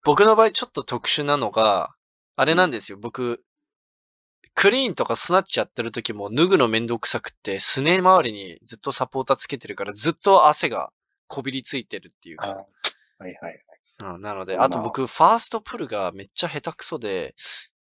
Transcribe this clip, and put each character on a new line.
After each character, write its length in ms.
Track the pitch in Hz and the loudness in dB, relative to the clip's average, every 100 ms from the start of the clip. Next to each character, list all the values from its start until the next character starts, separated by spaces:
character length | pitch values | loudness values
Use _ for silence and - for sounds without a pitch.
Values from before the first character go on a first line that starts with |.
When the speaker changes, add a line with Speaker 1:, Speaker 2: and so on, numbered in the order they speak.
Speaker 1:
僕 200 | - 147 | 2 4
の 100 | 208 | 6
場 100 | 220 | 6
合 80 | 220 | 4
ち 120 | - | 2
ょ 20 | 254 | -6
っ 60 | |
と 100 | - | -8
特 280 | - 120 - | -6 -4 0
殊 140 | - | 0
な 120 | 147 143 | 0 0
の 140 | 113 | 0
が、 440 | 104 110 95 78 _ _ _ _ - | 2 2 2 -2 _ _ _ _ -2
あ 80 | 131 | 2
れ 80 | |
な 120 | 165 185 | 4 2
ん 40 | |
で 100 | 117 | 0
す 100 | - | -8
よ。 60 | 101 | -10
Speaker 2:
う 20 | |
ん。 20 | |
Speaker 1:
僕、 420 | 117 117 123 117 _ _ _ _ _ _ _ _ _ _ _ | -12 -6 -4 -4 _ _ _ _ _ _ _ _ _ _ _
ク 160 | - 196 | 2 2
リ 160 | 247 254 | 2 -2
ー 60 | |
ン 20 | |
と 100 | 151 | -2
か 100 | 120 | -2
ス 180 | 120 - | 0 2
ナ 80 | 180 | 0
ッ 20 | |
チ 160 | 185 - | 0 -2
や 80 | 107 | -2
っ 40 | |
て 120 | - | -6
る 100 | 117 | -8
時 200 | 120 - | -6 -8
も 180 | 104 101 | -8 -6
脱 140 | 117 175 | 2 4
ぐ 120 | 185 | 4
の 100 | 120 | 4
め 120 | 113 | 2
ん 60 | 117 | -2
ど 120 | 117 | -4
く 100 | - | -2
さ 120 | 113 | -4
く 100 | - | -6
っ 20 | |
て、 280 | _ - 98 | _ -8 0
す 220 | - - | 2 2
ね 160 | 143 185 | 2 2
周 240 | 185 185 | 6 4
り 100 | 131 | 4
に 260 | 104 95 85 | -6 -14 -16
ず 120 | 113 113 | -18 -10
っ 20 | |
と 140 | - | -6
サ 140 | - 131 | -4 -4
ポ 140 | 135 | -4
ー 40 | |
タ 100 | 127 | -2
ー 20 | 135 | -2
つ 100 | - | -2
け 120 | 135 | -6
て 100 | - | -10
る 80 | 101 | -10
か 80 | |
ら、 80 | 101 | -8
ず 180 | 107 160 | -2 -4
っ 40 | |
と 320 | 160 - 190 151 | 0 6 8 6
汗 240 | 151 160 | 4 -2
が 220 | 104 71 _ _ _ _ | -4 -8 _ _ _ _
こ 160 | - | -10
び 100 | 131 | -8
り 100 | 131 | -8
つ 140 | 120 135 | -8 -10
い 80 | |
て 160 | 113 101 | -8 -14
る 80 | 85 _ | -14 _
っ 40 | |
て 100 | 85 | -20
い 40 | |
う 20 | 80 | -12
か。 80 | 98 | -10
Speaker 2:
あ、 80 | |
は 40 | 98 | -10
い 60 | 98 _ - - _ _ | -16 _ -6 -6 _ _
は 80 | 92 | -16
い 80 | 90 | -14
は 80 | 85 | -14
い。 640 | - _ 80 _ _ 98 | -16 _ _ _ _ -14
Speaker 1:
う 40 | 87 | -12
ん、 40 | |
な 100 | 104 | -10
の 140 | 98 92 | -10 -6
で、 80 | |
Speaker 2:
そ 20 | 92 | 0
う 40 | |
な。 40 | |
Speaker 1:
あ 60 | 131 | 0
と 80 | 131 | 0
僕、 260 | 110 131 127 | -6 -6 -6
フ 160 | - | 4
ァ 120 | 165 | 4
ー 40 | 226 | 4
ス 100 | - | 0
ト 100 | 233 | -8
プ 160 | - 233 | -10 -10
ル 100 | 143 | -6
が 240 | 104 92 | -4 -4
め 120 | 95 | -6
っ 40 | 98 | -10
ち 140 | - 170 | -6 -4
ゃ 20 | |
下 140 | 151 | -6
手 100 | - - | -10 -10
く 60 | |
そ 140 | - 156 | -10 -8
で、 360 | 110 92 71 - - - - _ | -6 -6 -6 -12 -14 -14 -18 _